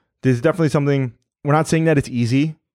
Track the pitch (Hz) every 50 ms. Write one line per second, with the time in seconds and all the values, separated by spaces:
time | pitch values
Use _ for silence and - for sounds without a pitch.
0 | _ _ _ _ - 131 127 117 120 160 156 - 165 147 - 156 143 143 143 139
1 | 131 123 - _ _ _ _ _ - 143 143 156 156 - - 160 160 165 160 139
2 | 131 - 127 120 120 110 123 135 147 160 156 - _ _